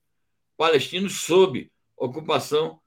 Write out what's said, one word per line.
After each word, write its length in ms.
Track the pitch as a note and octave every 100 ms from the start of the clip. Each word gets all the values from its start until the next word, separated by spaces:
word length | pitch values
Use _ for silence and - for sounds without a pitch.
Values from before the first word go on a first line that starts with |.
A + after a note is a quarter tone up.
| _ _ _ _ _ _
palestinos 640 | D#3+ D#3 - F3 F#3+ -
sob 480 | - E3+ F#3 B2 - _ _ _
ocupação 840 | B2+ C3 D#3 D3 - D3 D#3+ D#3+